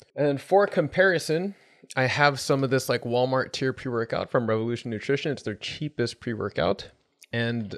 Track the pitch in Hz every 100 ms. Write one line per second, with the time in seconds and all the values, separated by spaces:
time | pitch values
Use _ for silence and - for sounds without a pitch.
0 | _ - 143 139 - 196 202 190 151 180
1 | 190 165 - 156 196 - _ _ - -
2 | 127 139 147 135 - 135 135 131 - 123
3 | 120 120 127 131 - - 131 123 131 117
4 | 113 85 90 127 113 110 113 117 120 107
5 | - 139 156 131 113 104 - - 151 -
6 | 120 - 123 107 101 - 90 - - _
7 | _ _ - 117 117 117 101